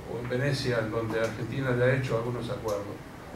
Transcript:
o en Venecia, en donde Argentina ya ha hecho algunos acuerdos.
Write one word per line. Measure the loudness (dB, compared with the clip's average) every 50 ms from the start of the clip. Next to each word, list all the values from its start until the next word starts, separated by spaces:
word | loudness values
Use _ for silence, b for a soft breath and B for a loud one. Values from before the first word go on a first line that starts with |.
| -8 -6
o | -6 -6
en | -4 -2
Venecia, | 0 2 2 2 2 2 2 2 2 2
en | 2 0
donde | 0 0 0 0 2 2
Argentina | 0 0 0 -2 -4 -4 -2 0 0 2 4 4
ya | 6
ha | 6 6
hecho | 4 2 2 0
algunos | 0 0 0 -2 -2 -4 -4
acuerdos. | -4 -2 -2 0 0 -2 -2 -6 -8 -10 -12 -12 -14 -14 -12 -12 -8